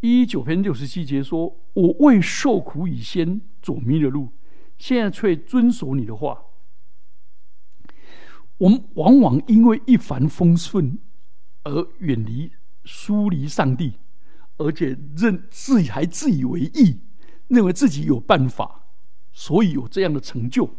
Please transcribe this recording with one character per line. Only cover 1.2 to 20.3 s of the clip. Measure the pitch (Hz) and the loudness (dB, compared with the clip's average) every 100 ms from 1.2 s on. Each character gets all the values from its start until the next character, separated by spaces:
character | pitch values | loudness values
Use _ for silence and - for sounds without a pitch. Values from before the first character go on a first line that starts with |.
说 | 135 165 165 - - | -2 -2 -2 -4 -4
：“我 | - 180 - | 4 4 8
为 | 294 226 | 8 8
受 | 170 - 285 202 | 4 0 0 0
苦 | - 139 180 | 0 -4 -4
以 | 127 | -4
先 | 113 185 165 196 - - | -4 -2 -2 -2 -6 -6
走 | - - | -6 -4
迷 | 117 156 | 0 2
了 | 143 | 2
路， | 139 127 - - - - - | 0 -6 -8 -8 -8 -8 -8
现 | - 247 | -2 0
在 | 214 | 0
却 | - 202 160 | 0 0 0
遵 | - 254 240 | 0 2 4
守 | 233 131 | 2 -2
你 | 135 107 | -2 -2
的 | 107 | -4
话。” | 139 120 - - - - - - - - - - - - - - - - - - - - - - | -4 -6 -8 -8 -8 -8 -8 -8 -8 -8 -8 -8 -8 -8 -8 -8 -8 -8 -8 -8 -8 -8 -8 2
我 | 190 | 4
们 | 240 - | 4 2
往 | - 160 277 | 0 6 8
往 | 190 127 - | 8 2 4
因 | 220 233 | 6 8
为 | 220 - | 4 4
一 | 233 | 2
帆 | - 127 151 | 4 -2 -2
风 | - 175 170 | 2 4 4
顺 | - 202 139 165 - - - - - - | 2 -2 0 -2 -8 -8 -8 -8 -8 -6
而 | 147 143 - - | -4 -4 -4 -6
远 | 175 117 110 | -2 -2 -2
离、 | 117 165 - - - | -4 -6 -8 -8 -8
疏 | - - - 208 208 | -8 -8 -2 0 2
离 | 165 143 | 0 -2
上 | - 147 131 | 0 0 0
帝， | 156 - - - - - - - | -2 -4 -8 -8 -8 -8 -8 -4
而 | 156 | -2
且 | 160 143 131 147 151 | -2 -4 -4 -6 0
认， | 226 180 - | 0 0 -4
自 | - - 254 | -8 2 2
己 | 143 | 2
还 | 104 165 | -2 -4
自 | - 302 | -2 0
以 | 160 127 | 0 0
为 | 170 | -2
意， | - 320 214 110 - - - - - | -4 6 6 6 -6 -8 -8 -8 2
认 | 254 285 | 4 4
为 | |
自 | 277 277 | 4 2
己 | 139 156 | 2 0
有 | 123 | 0
办 | - 151 131 | 4 2 2
法， | - - - - - - - - | -2 -6 -6 -8 -8 -8 -8 -8
所 | - - 170 | -8 0 2
以 | 208 | 2
有 | 143 120 | 0 -4
这 | - | -4
样 | 190 | -2
的 | 143 | -2
成 | - | -4